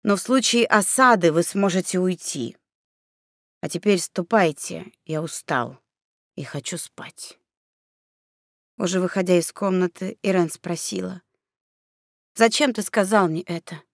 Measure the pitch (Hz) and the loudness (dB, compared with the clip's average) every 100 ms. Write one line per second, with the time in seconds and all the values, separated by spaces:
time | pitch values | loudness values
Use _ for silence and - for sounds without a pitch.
0 | 208 202 - 262 - 240 226 214 190 - | 0 0 2 2 2 2 4 2 2 4
1 | 254 220 170 156 175 202 196 180 - 185 | 6 6 4 2 0 0 0 0 -2 -2
2 | 185 180 - 147 117 - _ _ _ _ | -2 -2 -8 -6 -8 -10 _ _ _ _
3 | _ _ _ _ _ _ - 175 208 190 | _ _ _ _ _ _ -8 -2 2 2
4 | - - 175 226 170 151 - 160 180 _ | 0 -6 0 2 2 0 -10 -10 -14 _
5 | - 156 156 - - 139 120 135 _ _ | -8 -6 -6 -8 -4 -4 -4 -10 _ _
6 | _ _ _ - 139 143 - 175 - - | _ _ _ -14 -10 -10 -8 -8 -10 -12
7 | - - - - _ _ _ _ _ _ | -18 -16 -20 -20 _ _ _ _ _ _
8 | _ _ _ _ _ _ _ - 185 185 | _ _ _ _ _ _ _ -6 -2 -2
9 | 185 196 180 175 160 - 202 185 180 - | -2 -2 2 2 2 -4 -2 0 0 -2
10 | 185 - 196 185 165 - 175 170 - 190 | -10 -6 0 0 0 -2 -8 -8 -6 -6
11 | 185 185 _ _ _ _ _ _ _ _ | -8 -12 _ _ _ _ _ _ _ _
12 | _ _ _ - 226 - 294 226 196 - | _ _ _ 2 2 4 0 0 -2 0
13 | 190 214 180 160 - 170 - 160 _ | 2 4 2 -2 -6 -10 -10 -16 _